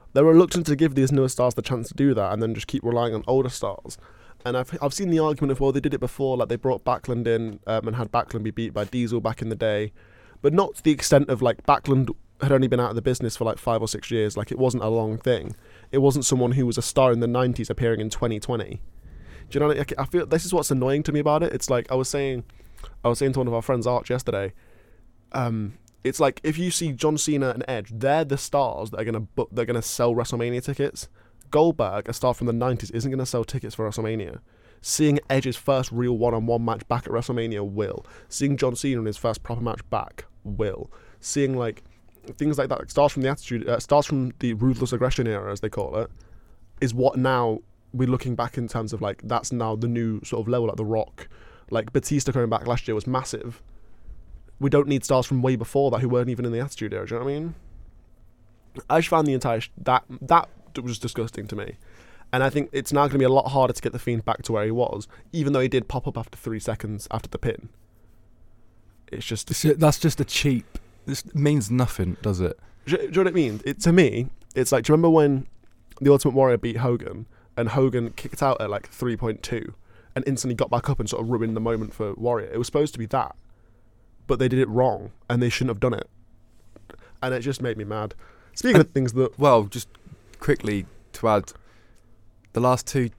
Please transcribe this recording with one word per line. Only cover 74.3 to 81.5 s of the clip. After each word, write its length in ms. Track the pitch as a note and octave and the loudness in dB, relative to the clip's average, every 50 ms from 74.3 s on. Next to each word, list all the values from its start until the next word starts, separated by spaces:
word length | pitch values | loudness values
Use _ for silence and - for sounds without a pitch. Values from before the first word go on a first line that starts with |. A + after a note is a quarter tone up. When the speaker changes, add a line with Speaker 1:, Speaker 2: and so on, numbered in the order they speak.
| - - - - - | -6 -12 -16 -6 -2
Speaker 1:
it's 180 | C3 B2 - | -2 2 2
like, 120 | C#3 B2 A2+ | 2 2 6
do 60 | - | 6
you 40 | D3+ | 6
remember 160 | D#3+ E3+ E3 | 8 8 8
when 360 | D#3+ D#3+ D3 C#3+ C3+ C3 - - - - _ - - _ _ - - - | 8 8 6 6 4 2 -2 -6 -14 -18 _ -20 -20 _ _ -20 -10 2
The 100 | C3+ C#3 | 6 6
Ultimate 240 | C#3+ C3+ - C#3+ B2 | 6 8 6 4 4
Warrior 240 | C3+ C3+ C3 A#2+ G#2+ | 6 6 6 4 2
beat 200 | - A#2+ G#2+ A2+ | 0 -2 -2 0
Hogan, 480 | B2+ B2 B2 A#2 - - F#2 - A#2 - - - _ _ - | 0 0 0 -2 -4 -10 -12 -12 -14 -16 -20 -20 _ _ -4
and 140 | - A#2 A2+ | -4 -2 0
Hogan 400 | A2+ C3+ C3+ C3 B2 B2 A#2 A2+ | 2 4 4 4 4 0 -2 -2
kicked 320 | - - - - - - | -6 -10 -12 -10 -4 0
out 180 | C#3+ C3+ B2+ - | 2 2 2 0
at, 80 | A2 G2+ | -2 -4
like, 200 | G2+ G2 - - | -4 -6 -8 -10
three 280 | - - B2+ B2 A2+ | -10 -6 -4 -4 -2
point 260 | - C3 A2+ G#2+ - | -2 -2 -4 -4 -4
two 320 | - - B2 A2+ - - - - - - - - - - - | -6 -6 -6 -6 -6 -8 -14 -16 -20 -20 -20 -20 -20 -8 -8
and 120 | C3 - | -4 -2
instantly 280 | C#3 C3+ - - B2+ A#2+ | -2 -2 -2 -2 -4 -2
got 140 | - - - | -2 -2 0
back 220 | B2 A#2 - C#3+ | 0 -2 0 0
up 80 | C3+ - | -2 -2
and 100 | G#2+ - | -2 -4
sort 140 | - - | -4 -4
of 80 | A2+ A#2 | -2 -2
ruined 240 | B2 A2 A2+ A2+ | -2 -2 -2 -2